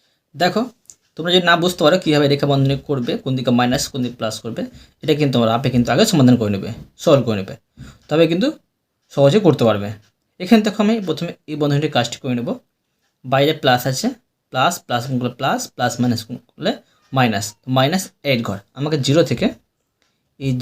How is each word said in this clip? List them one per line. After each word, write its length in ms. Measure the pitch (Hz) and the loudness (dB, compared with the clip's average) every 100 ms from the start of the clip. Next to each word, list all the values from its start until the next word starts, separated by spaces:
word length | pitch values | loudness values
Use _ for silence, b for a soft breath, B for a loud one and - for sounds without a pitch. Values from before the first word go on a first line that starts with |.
| _ _ _ | _ _ _
দেখো 280 | 143 180 208 247 - - - _ | -4 -2 0 -4 -10 -20 -20 _
তোমরা 160 | - 170 | -8 0
যদি 100 | 180 175 | 2 4
না 40 | 170 | 2
বুঝতে 180 | 180 180 | 0 2
পারো 120 | 151 185 | 2 2
কীভাবে 220 | 170 147 143 | 2 2 2
রেখা 140 | 143 143 | 2 2
বন্ধনী 240 | 139 135 139 - | 2 2 -2 -4
করবে, 240 | 135 123 226 | -4 -4 -4
কোন 80 | 135 127 | -4 -2
দিকে 120 | 123 120 | 2 2
মাইনাস 240 | 123 123 - | 2 0 -4
কোন 80 | 135 | -6
দিকে 120 | 123 - | -6 -6
প্লাস 140 | 113 - | -8 -6
করবে, 180 | 117 117 247 b b _ | -10 -8 -10 b b _
এটা 100 | 156 147 | -2 0
কিন্তু 140 | 143 127 | 2 2
তোমরা 140 | 113 117 | 2 2
আপে 120 | 127 | 0
কিন্তু 140 | 123 113 | 0 2
আগে 100 | 135 220 | 2 2
সমাধান 220 | 156 123 120 | 4 6 4
করে 100 | 104 | 2
নেবে, 160 | 98 - 113 - _ | -4 -6 -12 -18 _
সলভ 180 | 175 139 117 | 4 4 2
করে 100 | 101 | -4
নেবে, 140 | 95 - _ - B B - | -6 -14 _ -20 B B -2
তবে 140 | 156 165 | 2 2
কিন্তু 180 | 175 269 - _ _ _ _ _ | 2 -2 -4 _ _ _ _ _
সহজে 260 | - 139 208 180 | 2 4 4 4
করতে 160 | 131 117 | 4 2
পারবে। 200 | 101 101 107 _ _ _ - | 0 -4 -10 _ _ _ -14
এখান 180 | 185 220 | 2 2
থেকে 140 | 214 196 | 2 0
আমি 100 | 208 233 180 | 0 0 -4
প্রথমে 240 | 156 165 - - | -6 -8 -10 -12
এই 60 | 151 | -4
বন্ধনীটির 320 | 147 143 151 123 | 0 0 0 -2
কাজটি 200 | 120 - | -2 -6
করে 120 | 135 120 | -6 -4
নেব, 100 | 123 254 _ _ _ _ _ _ 127 | -6 -8 _ _ _ _ _ _ -2
বাইরে 200 | 135 143 156 | 2 2 0
প্লাস 200 | 139 123 135 | 0 2 0
আছে, 180 | 135 240 262 _ _ _ | -4 -6 -6 _ _ _
প্লাস, 200 | 131 156 185 - | -2 -2 -2 -6
প্লাস 160 | 120 131 | -6 -4
গুণ 80 | 123 | -4
করলে 140 | 123 - | -4 -4
প্লাস, 200 | 135 247 - - | -4 -4 -6 -6
প্লাস 160 | 120 131 | -4 0
মাইনাস 200 | 123 107 - | -2 -2 -6
গুণ 100 | 123 _ | -14 _
করলে 220 | - 165 - _ _ _ | -8 -6 -6 _ _ _
মাইনাস, 340 | 135 123 104 104 - | 0 0 0 -6 -12
তো 40 | 131 131 | -2 0
মাইনাস 280 | 135 190 - _ 143 | 2 0 -6 _ -2
এইট 100 | 123 113 | -2 -2
ঘর। 100 | 98 - 131 | -8 -12 -8
আমাকে 180 | 151 156 131 | -4 -2 2
জিরো 160 | 156 165 | 2 2
থেকে, 160 | 131 208 - _ _ _ _ _ _ _ - | 0 -2 -4 _ _ _ _ _ _ _ -8
এই 120 | 135 123 | -4 0